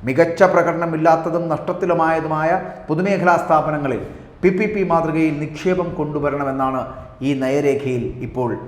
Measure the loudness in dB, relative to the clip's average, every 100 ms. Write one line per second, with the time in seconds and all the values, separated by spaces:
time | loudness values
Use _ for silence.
0 | -2 2 2 6 4 6 2 0 -2 2
1 | 4 4 2 -2 -2 -4 -4 -4 0 2
2 | 2 0 -2 -2 0 0 -4 -12 -4 -2
3 | 0 2 4 2 4 2 2 -2 -2 -4
4 | -6 -14 -20 0 0 2 0 0 0 0
5 | 0 0 0 0 -6 -4 -2 0 -2 -4
6 | -4 -2 -2 -2 -4 -2 -2 -2 -6 -12
7 | -16 -6 -2 0 0 2 2 0 0 -2
8 | -4 -6 -8 -4 -2 -4